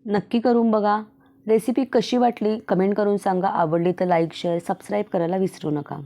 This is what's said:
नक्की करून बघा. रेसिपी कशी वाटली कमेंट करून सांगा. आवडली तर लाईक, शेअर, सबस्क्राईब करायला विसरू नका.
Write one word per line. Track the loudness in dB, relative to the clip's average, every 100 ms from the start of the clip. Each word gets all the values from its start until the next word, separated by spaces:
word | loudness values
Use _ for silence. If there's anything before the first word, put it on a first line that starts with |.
| -2
नक्की | -2 0 0
करून | 2 4 4
बघा. | 2 2 0 -4 _ _ _ 0
रेसिपी | 2 2 -2
कशी | 0 0 2 2
वाटली | 2 0 -2 -2
कमेंट | -2 0 2 2
करून | 0 0
सांगा. | 0 0 0
आवडली | 0 0 2 0
तर | 0 0
लाईक, | 2 0
शेअर, | -4 -4 -4 -4
सबस्क्राईब | -8 -4 -6 -2
करायला | -2 -2 0
विसरू | -2 -4 -4
नका. | -4 -6 -12